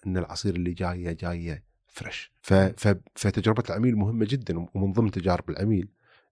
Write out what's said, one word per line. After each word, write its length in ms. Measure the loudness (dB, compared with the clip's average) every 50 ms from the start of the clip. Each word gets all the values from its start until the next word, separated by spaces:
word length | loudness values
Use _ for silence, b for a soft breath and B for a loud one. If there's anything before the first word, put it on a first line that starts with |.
| -6
إن 100 | -2 -2 -2
العصير 360 | -2 -4 -6 -4 -2 -2 0
اللي 180 | 0 -2 -2
جاية، 400 | -2 -2 -2 -4 -4 -4 -4 -6
جاية 520 | -6 -4 -4 -6 -4 -4 -6 -6 -8 -8 -12 _ _ _ _
fresh. 460 | _ -16 -14 -14 -12 -12 -14 -14 -16 _ _
ف-، 120 | 0 4 6
ف-، 460 | 6 6 4 2 0 2 2 2 2 -2 _ -10
فتجربة 480 | -2 -2 0 0 2 2 2 2 2 0 -2
العميل 280 | -2 0 2 2 4
مهمة 300 | 2 2 0 0 0 0 0
جدا 380 | -2 -4 -4 -4 -4 -4 -4 -4 -2
ومن 180 | 0 0 2
ضمن 180 | 2 2 2 2
تجارب 400 | 2 0 0 0 0 0 -2 -6
العميل 380 | -6 -2 0 2 2 0 0 -4 _ b b b b b b b